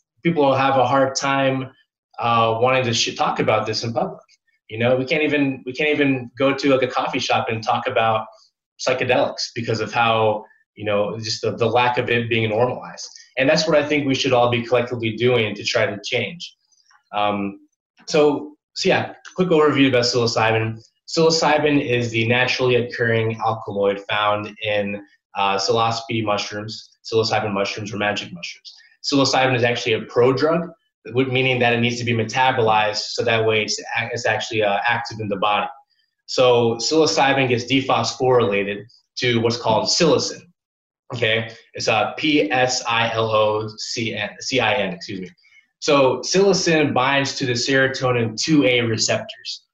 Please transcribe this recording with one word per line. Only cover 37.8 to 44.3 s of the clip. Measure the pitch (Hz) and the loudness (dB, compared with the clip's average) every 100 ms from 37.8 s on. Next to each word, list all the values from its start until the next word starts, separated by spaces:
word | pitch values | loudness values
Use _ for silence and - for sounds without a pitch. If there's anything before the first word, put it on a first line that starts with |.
| 123 120 117 - 127 123 104 101 101 101 107 _ _ - | 2 0 0 0 4 4 4 0 -2 -6 -10 _ _ -4
to | 127 117 | 0 2
what's | 110 - | 0 0
called | 117 110 - | 0 0 0
psilocin. | - 175 123 - - - _ _ _ _ _ - | 2 4 2 0 -8 -18 _ _ _ _ _ -12
Okay, | 120 110 110 113 - _ | -4 0 0 -2 -12 _
it's | - 120 | -6 0
a | 110 104 - | 0 0 -2
P | 156 147 - | 0 2 2
S | 127 123 - 120 | 2 2 0 -2
I | 117 117 | 0 0
L | 113 113 | 0 0
O | 110 107 107 110 - | 2 2 0 -4 -10
C | - - 110 104 | -10 -6 -6 -6
N, | 101 | -8